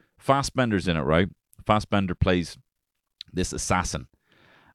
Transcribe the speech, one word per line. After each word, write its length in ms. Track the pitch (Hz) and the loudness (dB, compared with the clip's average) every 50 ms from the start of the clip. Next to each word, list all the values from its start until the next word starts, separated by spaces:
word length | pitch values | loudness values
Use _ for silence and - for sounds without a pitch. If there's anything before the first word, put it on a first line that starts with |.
| _ _ _ _ | _ _ _ _
Fassbender's 680 | - - 135 139 139 - - 131 127 117 107 95 80 92 | 0 0 2 2 0 -2 0 0 0 2 0 0 0 0
in 80 | 85 | 0
it, 60 | 80 69 | 0 2
right? 260 | 67 78 85 95 - - _ _ _ _ - - | 2 2 2 2 0 -4 _ _ _ _ -8 -2
Fassbender 520 | - 107 107 - - - 101 98 92 90 | 0 0 0 0 0 -2 -2 0 -2 -2
plays 420 | - - 98 92 90 85 - - - - _ _ _ _ _ _ _ _ _ _ - - _ - | 0 2 2 2 2 0 -4 -8 -16 -20 _ _ _ _ _ _ _ _ _ _ -20 -18 _ -4
this 200 | 90 90 - - | -4 -4 -4 -4
assassin. 560 | - - - 98 90 87 - - 73 62 - _ _ _ _ _ _ _ _ _ _ _ _ | -6 -4 0 0 0 0 -2 -4 -8 -10 -12 _ _ _ _ _ _ _ _ _ _ _ _